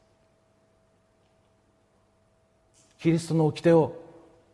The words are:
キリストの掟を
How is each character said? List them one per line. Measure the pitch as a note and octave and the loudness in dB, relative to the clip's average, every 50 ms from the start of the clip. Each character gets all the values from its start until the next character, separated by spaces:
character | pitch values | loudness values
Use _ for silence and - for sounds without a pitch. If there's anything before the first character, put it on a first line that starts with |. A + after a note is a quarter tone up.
| _ _ _ _ _ _ _ _ _ _ _ _ _ _ _ _ _ _ _ _ _ _ _ _ _ _ _ _ _ _ _ _ _ _ _ _ _ _ _ _ _ _ _ _ _ _ _ _ _ _ _ _ _ _ _ _ _ _ _ - | _ _ _ _ _ _ _ _ _ _ _ _ _ _ _ _ _ _ _ _ _ _ _ _ _ _ _ _ _ _ _ _ _ _ _ _ _ _ _ _ _ _ _ _ _ _ _ _ _ _ _ _ _ _ _ _ _ _ _ -6
キ | - E3 | -2 -2
リ | D#3+ E3 | 0 -2
ス | E3 - | -2 -4
ト | D#3 | -2
の | E3 D#3 | -2 -2
掟 | D3 - - - E3+ | -2 -2 -2 2 4
を | E3 D#3+ D3 - - - - - - - - - _ _ _ _ | 4 4 2 0 -4 -12 -20 -20 -20 -20 -20 -20 _ _ _ _